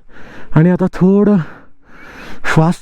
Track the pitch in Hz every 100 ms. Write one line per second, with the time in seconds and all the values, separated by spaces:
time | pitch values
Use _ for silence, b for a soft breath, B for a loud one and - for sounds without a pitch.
0 | B B B B B 151 175 180 185 -
1 | 185 196 208 202 151 B B - B B
2 | B B B B - - 160 -